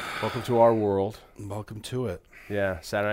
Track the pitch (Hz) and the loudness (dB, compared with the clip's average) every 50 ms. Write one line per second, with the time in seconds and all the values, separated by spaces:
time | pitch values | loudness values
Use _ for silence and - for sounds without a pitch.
0 | - - - - - 110 - 127 104 - 123 117 117 117 117 110 107 101 98 98 | -10 -8 -8 -4 -4 -4 -4 -4 -4 0 4 6 8 8 6 6 2 2 2 2
1 | 98 107 107 - - - - - 104 101 101 107 104 - 110 110 - - 127 127 | 0 -2 -4 -8 -18 -20 -18 -14 -12 -10 -8 -10 -10 -10 -12 -14 -12 -8 -6 -6
2 | 127 107 87 - - - - - - - 104 101 98 95 92 82 - - - 104 | -4 -4 -6 -8 -12 -18 -20 -20 -12 -6 -2 0 0 0 -2 -4 -6 -4 -2 0
3 | 104 104 | 0 0